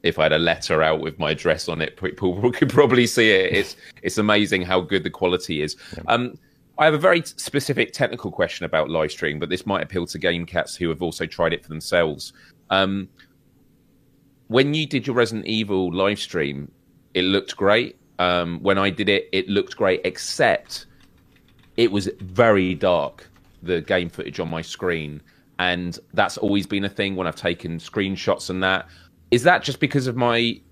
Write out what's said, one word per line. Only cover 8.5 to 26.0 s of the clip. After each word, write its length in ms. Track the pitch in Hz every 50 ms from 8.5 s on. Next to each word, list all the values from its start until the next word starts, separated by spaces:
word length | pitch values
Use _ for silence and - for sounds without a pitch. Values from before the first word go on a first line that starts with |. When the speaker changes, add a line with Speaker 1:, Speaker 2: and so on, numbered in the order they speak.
| - - 90
Speaker 1:
about 240 | 80 - 80 76 67
live 220 | 82 80 78 76
stream, 260 | - - - 76 73 76
but 100 | 85 76
this 160 | 90 92 -
might 200 | 101 98 92 -
appeal 220 | - - 90 87
to 120 | - - 82
game 260 | 82 87 87 85 85
cats 300 | - 87 85 80 - -
who 140 | - 87 82
have 140 | 80 78
also 220 | 87 82 78 - 85
tried 280 | 80 - - 85 82
it 100 | 82 78
for 60 | - -
themselves. 640 | 78 80 - - 95 87 85 78 73 69 - - _ - - _ _ _ _ _
Um, 380 | 95 95 98 98 98 98 92 - _ _ - _ _ _ _ _ _ _ _ _ _ _ _ _ _ _ _ _ _ _ _ _ _ _ _ _
when 260 | 110 127 139 143 147
you 120 | 160 156
did 200 | 139 147 131 110
your 80 | 139 117
Resident 320 | 123 120 110 113 107 -
Evil 460 | - 110 110 110 101 98 95 92 87 85
live 240 | 92 95 101 104 101
stream, 520 | - - - 85 73 71 71 69 73 - _ _ _ _ _ _ _ _ _
it 80 | 92
looked 340 | 90 92 95 101 - - -
great. 400 | - 98 98 104 117 120 - - _ _ _ _ -
Um, 420 | 87 87 90 87 87 85 85 82
when 160 | - 98 98
I 140 | 98 98 98
did 180 | 85 107 104 101
it, 200 | 98 95 - -
it 180 | - 95 92 98
looked 280 | 101 101 98 - -
great, 240 | - 110 95 92 - -
except 840 | 90 - - - - - - 143 113 87 - - - - - - - - - - _ _ _ _ _ _ _ _ _ _ _ _ _ _
it 160 | - 120 110
was 160 | 98 101 90 - - -
very 540 | 98 90 92 107 120 113 104 98 92 92 92
dark, 540 | 76 - 92 90 82 73 69 - - - _ _ - _ _ _ _
the 200 | - 85 90 85
game 260 | 80 - 98 92 87 82
footage 320 | - - - - 73 -
on 100 | 87 82
my 120 | 82 80
screen. 600 | 82 - - - 98 90 85 80 78 73 73 73 _ _ _ _ _ _ _ -
And 400 | 90 90 90 90 90 87 82 -